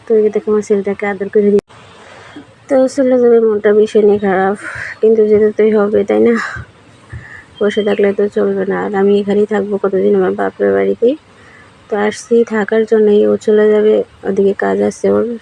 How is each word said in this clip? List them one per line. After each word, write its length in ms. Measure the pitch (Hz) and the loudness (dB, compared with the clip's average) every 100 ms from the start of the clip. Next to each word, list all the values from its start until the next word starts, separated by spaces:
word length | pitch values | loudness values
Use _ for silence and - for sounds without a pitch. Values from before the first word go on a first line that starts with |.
তো 100 | - | 0
এই 100 | 226 | 0
যে 80 | 214 | 0
দেখো 180 | 208 208 | -2 -2
আমার 140 | 214 | -4
ছেলেটাকে 400 | 208 202 196 196 202 | 0 -2 -2 -6 -6
আদর 220 | 196 202 | -6 -2
করে 200 | 214 202 | 0 2
দিই। 120 | 202 - - - - - - - - - _ | 0 -2 -20 -20 -20 -20 -20 -20 -20 -20 _
তো 120 | - 269 262 | -2 0 0
চলে 280 | 277 254 254 | 0 0 2
যাবে, 200 | 240 233 | 4 4
মনটা 300 | 226 208 208 | 2 0 2
ভীষণই 460 | 214 220 220 208 202 | 2 2 2 2 2
খারাপ, 380 | 202 185 190 208 - - - - | 0 0 -2 -4 -10 -14 -14 -2
কিন্তু 240 | 220 226 214 | 0 2 4
যেতে 200 | 208 214 | 4 2
তোই 180 | 214 220 | 2 0
হবে 280 | 214 202 208 | 2 0 0
তাই 160 | 202 214 | 0 2
না, 140 | 226 226 - - - - - - - - - - - | 2 0 -4 -12 -18 -20 -20 -20 -20 -18 -18 -20 -20
বসে 280 | - 208 214 | -4 -2 -2
থাকলে 240 | 208 202 202 | -2 0 0
তো 120 | 196 208 | 0 -2
চলবে 360 | 214 202 196 190 | -2 -2 -2 -4
না। 100 | 185 | -4
আর 120 | 190 | -4
আমি 180 | 202 196 202 | 0 2 2
এখানেই 280 | 202 202 208 | 0 0 0
থাকবো 280 | 208 196 202 | -2 -4 -4
কতদিন, 340 | 196 196 202 202 | -2 0 0 0
আমার 160 | 185 | 0
বাপের 360 | 202 196 - 202 | -2 -6 -2 -2
বাড়িতেই। 420 | 196 196 202 240 302 _ - - - - - | 0 0 0 0 -2 _ -20 -20 -20 -20 -20
তো 100 | - 208 | -8 -4
আসছি 380 | 208 - - 233 | -4 -6 -2 0
থাকার 380 | 233 220 208 220 220 | 0 -2 -2 -2 0
জন্যই, 340 | 226 214 208 214 | 2 4 2 2
ও 60 | 208 | 0
চলে 280 | - 214 214 | 0 2 2
যাবে, 240 | 208 214 214 196 - | 2 2 0 -2 -10
ওদিকে 300 | - 196 196 | -6 -2 -2
কাজ 240 | 202 196 196 | -2 -4 -2
আছে 240 | 208 202 196 | -2 -2 -2
ওর। 140 | 202 220 233 | -2 -2 -8